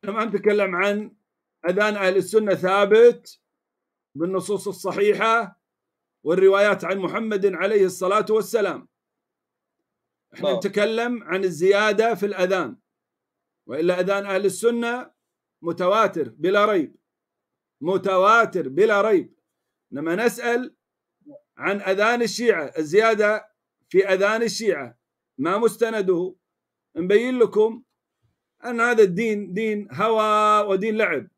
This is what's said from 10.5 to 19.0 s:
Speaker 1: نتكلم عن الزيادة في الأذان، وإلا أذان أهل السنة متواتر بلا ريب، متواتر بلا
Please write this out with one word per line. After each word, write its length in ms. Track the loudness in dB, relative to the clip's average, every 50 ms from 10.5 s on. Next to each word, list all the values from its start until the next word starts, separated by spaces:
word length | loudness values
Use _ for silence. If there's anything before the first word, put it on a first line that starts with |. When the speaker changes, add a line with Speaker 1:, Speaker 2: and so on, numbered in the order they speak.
| -2 -2
Speaker 1:
نتكلم 640 | -4 -4 -2 -2 -2 0 0 -2 -4 -4 -4 -8 -6
عن 220 | -6 -6 -2 -2
الزيادة 720 | -4 -4 0 2 2 4 4 2 0 2 2 0 0 0
في 120 | -2 -4
الأذان، 500 | -6 -2 -2 0 0 0 -2 -2 -6 -8 _ _ _ _ _ _ _ _ _ _ _ _ _ _ _ _ _ _
وإلا 340 | -12 -6 -2 0 0 0 0
أذان 260 | 0 -2 -2 -2 -2
أهل 200 | -4 -4 -2 -2
السنة 640 | -2 -4 0 -2 -2 0 0 -4 -4 -6 -6 -10 -14 _ _ _ _ _ _ _ _ _ _ -8
متواتر 640 | -8 -6 -4 -2 0 2 2 2 0 0 -4 -8 -8
بلا 360 | -8 -6 -4 0 2 2 2
ريب، 320 | 2 0 0 -2 -4 _ _ _ _ _ _ _ _ _ _ _ _ _ _ _ _ _ _
متواتر 880 | -6 -4 -4 -2 -2 0 0 2 4 4 4 4 4 2 0 -6 -6 -4
بلا 320 | 0 0 2 2 2 2